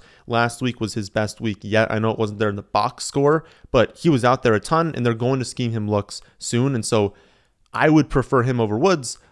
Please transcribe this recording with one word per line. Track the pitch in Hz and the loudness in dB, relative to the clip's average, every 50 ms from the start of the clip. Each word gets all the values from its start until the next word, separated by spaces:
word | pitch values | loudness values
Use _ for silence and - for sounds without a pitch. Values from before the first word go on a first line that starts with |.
| - - _ _ _ | -20 -20 _ _ _
Last | - 117 117 117 117 - - | -4 -2 0 0 -2 -2 -4
week | 131 123 117 - | -6 -6 -4 -4
was | 113 98 - | -6 -6 -6
his | 113 101 - | -8 -8 -6
best | - 113 107 101 - - | -4 -4 -4 -4 -6 -6
week | 117 110 98 - | -6 -6 -6 -8
yet. | - 101 107 107 110 - | -6 -2 0 0 2 0
I | 113 107 | 0 -2
know | 110 113 | -2 -2
it | 107 - | -2 -2
wasn't | 110 104 104 104 | -4 -4 -2 -2
there | 110 104 | -2 -2
in | 101 | -2
the | 101 - | -6 -6
box | _ - 92 107 123 - - - | _ -2 -2 -2 -2 -4 -8 -10
score, | - - 143 139 147 156 156 - - - _ - - | -6 -2 0 2 2 2 0 -2 -8 -18 _ -8 0
but | - 123 104 - - | 2 2 2 2 -2
he | - - 170 | -2 2 2
was | 143 117 117 | 2 4 2
out | 123 131 - | 2 2 2
there | - 120 107 | 2 2 2
a | 101 | 2
ton, | - - 165 160 170 160 - | 0 0 0 0 0 0 -2
and | 123 120 | -2 -2
they're | 120 117 | -2 -2
going | 113 120 127 135 131 | -2 -2 -2 -2 -2
to | 120 | -4
scheme | - - - 123 117 | -6 -6 -6 -4 -4
him | 113 113 104 104 | -4 -4 -4 -2
looks | 104 101 101 - - - - - _ _ | -2 -2 -2 -4 -10 -18 -18 -20 _ _
soon. | - - 120 117 127 139 135 | -8 -2 0 0 0 0 -2
And | 113 104 | -4 -2
so | - 120 107 101 98 - _ _ _ _ _ _ _ _ _ _ _ - | 0 0 0 0 0 -4 _ _ _ _ _ _ _ _ _ _ _ 0
I | 110 135 156 | 2 4 6
would | 156 156 139 - | 6 6 4 4
prefer | - 135 120 - 139 127 117 | 0 -2 0 2 2 2 2
him | 131 127 120 | 2 0 0
over | 113 104 104 | 0 0 0
Woods, | 117 160 196 180 147 123 - - - _ _ | 2 2 2 2 0 -2 -8 -12 -14 _ _